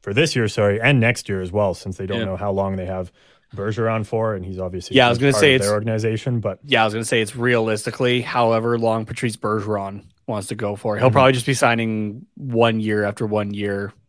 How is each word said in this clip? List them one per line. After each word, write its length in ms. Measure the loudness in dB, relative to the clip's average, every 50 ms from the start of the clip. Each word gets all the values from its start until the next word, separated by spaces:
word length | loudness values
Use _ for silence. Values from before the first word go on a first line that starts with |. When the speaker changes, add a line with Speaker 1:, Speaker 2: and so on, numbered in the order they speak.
Speaker 1:
for 140 | _ -2 0
this 200 | 2 2 2 2
year, 120 | 0 0 0
sorry, 320 | 0 2 2 2 2 2
and 200 | 2 4 4 4
next 280 | 4 2 0 -2 -4 -6
year 140 | -4 -4 -4
as 100 | -2 0
well, 220 | 0 0 0 -2
since 220 | -4 -8 -10 -8
they 100 | -8 -6
don't 140 | -6 -4 -4
Speaker 2:
Yeah. 40 | -4
Speaker 1:
know 100 | -4 -6
how 140 | -4 -4 -4 -2
long 240 | -2 -2 -2 -2
they 100 | -6 -6
have 260 | -6 -6 -6 -8 -8 _ _ _ _ _ _ _ _ -12
Bergeron 500 | -8 -6 -6 -2 -2 -2 0 0 -2 -4
for, 300 | -2 -2 -2 -2 -2 -2
and 100 | -4 -6
he's 140 | -8 -8 -8
obviously 380 | -8 -6 -6 -8 -10 0 4
Speaker 2:
Yeah, 100 | 4 4
I 40 | 6
was 80 | 4 4
gonna 120 | 2 2 4
Speaker 1:
part 80 | 6
Speaker 2:
say 140 | 6 6 4
Speaker 1:
of 60 | 4
Speaker 2:
it's 60 | 2
Speaker 1:
their 80 | 2 0
organization, 640 | 0 0 -2 -2 0 0 -2 -2 -2 -2 -2 -2 -2
but 180 | -2 -4 -6 -6 -6
Speaker 2:
Yeah, 180 | 0 2 2 2
I 20 |
was 60 | 2 0
gonna 100 | -4 -4
say 160 | 0 0 0 0
it's 140 | -2 -4
realistically 840 | -2 0 2 2 2 2 0 -2 -2 -4 -8 -4 -2 0 0 0 0
however 560 | -2 -2 0 2 2 4 2 2 0 0 -2 0
long 260 | 0 0 0 0 -4
Patrice 300 | -6 -8 -4 -4 -4 -4
Bergeron 680 | -4 -4 -2 -2 -2 -2 -2 -4 -4 -4 -6 -10 -12 -18 -20 _ _ _
wants 220 | -8 -6 -6 -6 -8
to 60 | -8
go 180 | -6 -4 -6 -6
for. 220 | -4 -4 -4 -2
He'll 100 | 4 4 4
Speaker 1:
Mm-hmm. 40 | 6
Speaker 2:
probably 200 | 8 6 6 6
just 120 | 4 0
be 80 | -2 0
signing 720 | 2 4 4 4 2 0 0 -2 -2 -2 -4 -6 -10 -16 _ _
one 440 | -12 -10 -4 2 4 4 4 4 0
year 240 | 0 0 0 0 0
after 220 | -2 -2 -4 -4
one 280 | -2 0 -2 -2 -2 -4
year 380 | -4 -4 -4 -4 -4 -6 -8 -10 _ _